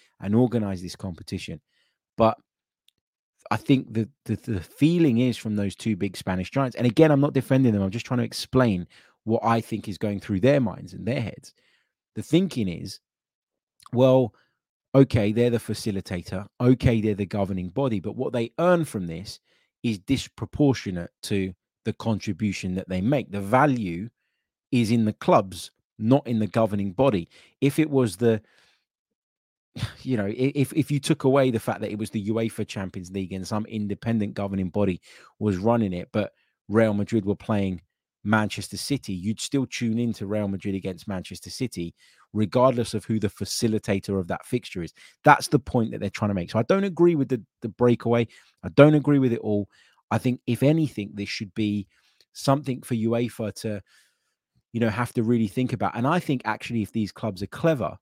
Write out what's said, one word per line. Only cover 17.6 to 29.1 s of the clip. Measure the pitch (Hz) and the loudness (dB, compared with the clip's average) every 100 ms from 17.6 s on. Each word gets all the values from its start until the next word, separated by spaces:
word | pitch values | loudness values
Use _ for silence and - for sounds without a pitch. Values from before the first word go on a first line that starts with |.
| 90 | -4
body. | 95 139 104 | -2 -2 -2
But | 101 110 | -4 -6
what | 120 | -4
they | 120 117 - | -4 -4 0
earn | 175 175 151 | 2 2 0
from | 107 87 | -6 -6
this | 82 107 - _ _ _ _ | -8 -12 -16 _ _ _ _
is | 120 101 | -4 -4
disproportionate | - 131 - - 104 - 143 117 104 87 85 _ | -2 -2 -4 -10 -8 0 2 0 -4 -8 -8 _
to | - 101 95 90 _ _ | -6 -4 -4 -8 _ _
the | 110 | -10
contribution | - 113 104 - 85 107 90 95 92 | -6 -4 -4 -4 -4 -4 -4 -6 -6
that | 90 | -4
they | 92 | -2
make. | 107 143 - | 0 -2 -2
The | 101 | -8
value | 98 127 147 123 95 85 113 - _ _ _ _ _ | 0 2 4 2 -4 -6 -10 -14 _ _ _ _ _
is | 127 107 | 0 2
in | 117 | 2
the | 107 | 0
clubs, | - - 151 98 95 - _ _ - | 0 4 4 2 -6 -16 _ _ -4
not | 110 139 120 | 2 2 2
in | 113 | -2
the | 104 | 0
governing | 120 110 104 98 | 0 0 0 -2
body." | 95 139 101 82 - _ _ | 2 2 2 -4 -12 _ _
If | 139 139 | 0 2
it | 156 | 2
was | 135 120 92 | 2 0 2
the, | 117 110 - _ _ _ _ _ _ | 0 0 -4 _ _ _ _ _ _